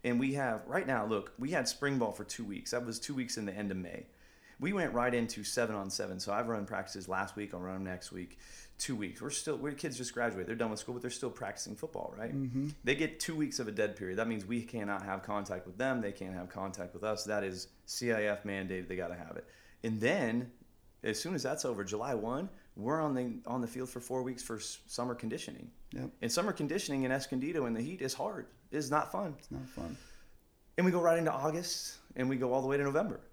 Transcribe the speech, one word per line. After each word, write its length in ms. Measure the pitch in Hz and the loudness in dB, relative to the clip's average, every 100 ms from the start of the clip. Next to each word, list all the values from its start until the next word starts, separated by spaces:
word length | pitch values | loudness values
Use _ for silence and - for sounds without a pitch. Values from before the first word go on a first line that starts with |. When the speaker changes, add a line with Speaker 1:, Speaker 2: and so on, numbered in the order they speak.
Speaker 1:
and 160 | 123 120 | 4 4
we 140 | 135 | 4
have, 280 | 143 131 110 - | 2 2 0 0
right 200 | 156 131 | 0 4
now, 180 | 127 107 | 2 4
look, 260 | 110 - - | 2 0 -4
we 140 | 131 | 0
had 160 | 165 123 | 2 2
spring 320 | - 139 135 | 2 2 4
ball 120 | 113 | 2
for 120 | - | 0
two 200 | 104 - | -6 -6
weeks. 280 | 104 95 - | -4 -6 -2
That 140 | 123 120 | -2 0
was 140 | 113 | -4
two 140 | - | -2
weeks 240 | 135 120 - | -2 -2 -2
in 80 | 101 | -2
the 80 | 98 | -2
end 140 | 101 | -2
of 60 | 92 | -2
May. 300 | 87 87 - - - - - - | -4 -8 -12 -20 -20 -20 -20 -4
We 140 | 185 | 0
went 200 | 202 165 | 2 2
right 200 | 120 123 | 4 6
into 300 | 120 117 - | 4 2 -2
seven 320 | 101 - 113 107 | -2 2 2 2
on 140 | 98 | -2
seven. 300 | - 98 92 | -2 -2 -2
So 140 | 104 | 0
I've 140 | 101 117 | 0 2
run 180 | 110 98 | 0 0
practices 420 | 98 92 98 92 | -4 -4 -8 -2
last 280 | 95 98 104 | 0 0 -4
week. 180 | 101 | -6
I'll 60 | 90 | -4
run 160 | 90 95 | -4 -4
'em 80 | |
next 280 | 95 90 - | -4 -6 -8
week. 260 | 92 90 - - - - - | -8 -10 -12 -18 -16 -18 -6
Two 180 | - 120 | -4 -2
weeks. 260 | 101 - | -4 -4
We're 80 | 143 | -6
still, 280 | - - 143 | -4 -2 -2
we're, 140 | 143 | -2
kids 240 | 143 160 123 | -2 -4 -4
just 160 | 120 | -4
graduated. 340 | 117 117 95 90 | 2 2 2 -2
They're 80 | 113 | 0
done 140 | 113 | 0
with 80 | 107 | 0
school, 140 | - | -4
but 80 | 120 | -4
they're 100 | 123 | -4
still 180 | - 127 | -2 -4
practicing 460 | - 117 - - 107 | -2 -6 -4 -8 -6
football, 380 | 160 - - - | -6 -4 -6 -6
right? 160 | 117 | -2
Speaker 2:
Mm-hmm. 360 | 139 135 127 147 151 | 0 0 0 0 0
Speaker 1:
They 120 | 120 143 | 2 4
get 240 | 156 - | 2 0
two 160 | - 160 | -2 2
weeks 240 | 147 - | 0 0
of 80 | 110 | -2
a 40 | |
dead 240 | 104 104 95 | 2 2 2
period. 220 | 95 95 | -2 2
That 80 | 113 | 2
means 180 | 110 95 | 0 0
we 160 | 120 | -2
cannot 400 | 117 117 101 98 | -2 -2 0 0
have 180 | 98 95 | 0 -4
contact 420 | - 104 98 92 90 | 0 -2 0 -4 -4
with 100 | 92 | -2
them. 240 | 131 123 | 2 2
They 100 | 101 | 0
can't 220 | 101 92 | -2 -6
have 160 | 92 90 | -4 -6
contact 440 | 98 95 92 87 | -4 -6 -4 -8
with 100 | 87 | -4
us. 200 | 107 104 | -2 0
That 200 | 101 104 | 0 0
is 240 | 98 92 - - - | 0 -4 -10 -14 -8
C 260 | - 120 | -2 2
I 120 | 110 | 4
F 200 | 104 104 | 4 2
mandated. 440 | 104 98 92 92 87 | 0 -2 -2 -4 -2
They 80 | 92 | -4
gotta 200 | 87 87 | -4 -6
have 200 | - - | -8 -10
it. 100 | - - - - | -10 -20 -20 -6
And 160 | 117 110 | -2 4
then, 500 | 117 190 120 117 127 - - - - - | 4 6 4 2 -2 -10 -20 -20 -20 -6
as 160 | - - | -2 0
soon 140 | 165 175 | 0 0
as 80 | |
that's 220 | 127 - 131 | 0 0 0
over, 180 | 104 | 0
July 300 | 95 104 127 | -2 -2 0
one, 360 | 117 110 135 190 - - - | 0 0 0 -4 -8 -16 -4
we're 260 | 110 160 | 0 2
on 120 | 151 | 2
the, 200 | 131 123 113 - | 2 0 -4 -4
on 160 | 123 | -2
the 60 | 117 | -2
field 220 | 127 127 | -4 -6
for 100 | 123 | -6
four 240 | 123 127 | -2 -2
weeks 180 | 127 127 | -2 -4
for 140 | - 110 | -6 -6
s-, 220 | - - - | -6 -10 -8
summer 260 | - 123 | -4 -2
conditioning. 560 | 120 113 - - 67 - - - | -2 -2 -4 -6 -10 -14 -16 -10
Speaker 2:
Yep. 180 | - - - | -6 -6 -2
Speaker 1:
And 80 | 117 | 2
summer 200 | 170 202 | 4 2
conditioning 500 | - 143 180 196 139 | 2 0 0 2 2
in 80 | 131 | 4
Escondido 540 | 135 - 127 143 170 123 | 2 2 0 2 2 2
in 60 | |
the 80 | 113 | 2
heat 200 | 131 185 | 0 -2
is 120 | 131 - | -2 0
hard. 320 | 190 190 - - - | -2 -2 -8 -14 -4
It's 180 | 151 135 | -2 4
not 220 | 147 - | 2 2
fun. 240 | 185 190 139 | -2 -2 -6
Speaker 2:
It's 140 | - | -8
not 160 | 135 127 | -8 -8
fun. 260 | - - 139 - - - - _ _ - - | -6 -6 -8 -14 -18 -20 -20 _ _ -2 4
Speaker 1:
And 80 | 185 | 6
we 60 | |
go 80 | 175 | 8
right 160 | 170 165 | 8 8
into 120 | 160 | 4
August, 680 | 135 147 160 180 - - - - - | 4 2 2 -2 -4 -6 -10 -10 0
and 120 | 127 | 2
we 80 | 131 | 2
go 140 | 127 | 4
all 80 | 131 | 4
the 40 | 131 | 4
way 100 | 139 | 4
to 60 | |
November 360 | 139 147 208 110 - | 4 4 2 -2 -10